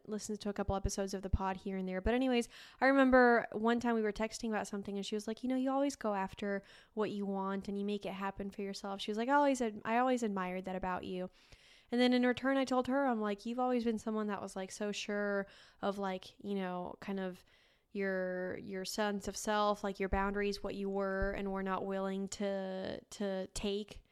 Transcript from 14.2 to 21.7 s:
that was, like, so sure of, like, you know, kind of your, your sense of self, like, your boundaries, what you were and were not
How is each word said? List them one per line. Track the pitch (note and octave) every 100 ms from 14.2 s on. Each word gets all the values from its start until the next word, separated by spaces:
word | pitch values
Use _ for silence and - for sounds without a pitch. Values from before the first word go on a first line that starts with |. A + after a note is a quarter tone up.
| G#3
that | G3
was, | F#3+ F#3+
like, | F#3+
so | - G#3
sure | G3+ - G#3 G3+ G3+ G3 - - -
of, | G3+ G3
like, | G3 F#3 - -
you | G3+ G3+
know, | F#3 F3+ F3 -
kind | - G3
of | F#3 F3+ - _ _ _ _
your, | G3+ G3 F#3 F#3 F#3 F#3 -
your | G3+ F#3+ F#3+
sense | - G#3 G3+ G3+
of | G3
self, | - G#3 G#3 G#3
like, | G3+ F#3+
your | F#3+
boundaries, | G3 G3 G3+ G3+ G3+
what | G3+ G3
you | G3
were | G3 G3 F#3+ G3 G3+
and | G3
were | F#3+
not | F#3+